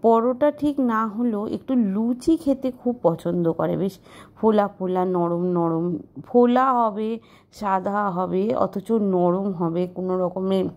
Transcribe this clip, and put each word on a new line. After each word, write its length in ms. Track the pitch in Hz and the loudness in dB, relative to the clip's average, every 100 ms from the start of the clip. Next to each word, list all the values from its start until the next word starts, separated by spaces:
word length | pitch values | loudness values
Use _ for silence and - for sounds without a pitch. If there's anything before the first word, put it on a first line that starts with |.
পরোটা 480 | 226 226 233 247 294 | 6 4 2 2 0
ঠিক 300 | 294 294 285 | 2 -2 0
না 260 | 254 220 220 | 0 0 -2
হলেও 400 | 208 240 208 214 | -2 -2 -2 -4
একটু 280 | 185 - | -6 -2
লুচি 600 | 262 208 196 226 247 - 320 | 0 2 0 -2 -2 0 0
খেতে 360 | - 269 262 247 | 0 -2 -2 -4
খুব 160 | 247 240 | -6 0
পছন্দ 500 | 170 165 175 175 165 | 0 0 -2 0 0
করে, 240 | 160 160 170 | 0 -2 -2
বেশ 220 | 196 196 - - - - | -4 -6 -20 -20 -20 0
ফোলা 320 | 220 214 202 202 | 2 2 0 -2
ফোলা, 260 | 185 185 | -4 -2
নরম 400 | 185 180 170 170 | 0 0 0 0
নরম, 540 | 180 175 170 165 175 170 - - - | 0 0 0 0 -2 -4 -10 -18 0
ফোলা 460 | 240 240 247 262 | 4 4 4 2
হবে, 460 | 247 226 202 220 226 - - _ | 2 0 -2 -6 -6 -12 -20 _
সাদা 580 | - 208 190 185 202 208 | -8 -2 -2 0 -2 -2
হবে, 440 | 175 185 180 208 | -2 -2 -2 0
অথচ 380 | - 190 196 190 | 0 -2 -4 -2
নরম 600 | 226 202 180 175 180 202 | 0 2 2 2 2 -2
হবে, 340 | 175 170 170 180 | -2 -2 -2 -4
কোনো 320 | 180 185 185 | -6 -4 -2
রকমের 460 | 180 180 190 190 185 | -2 -2 -2 0 -2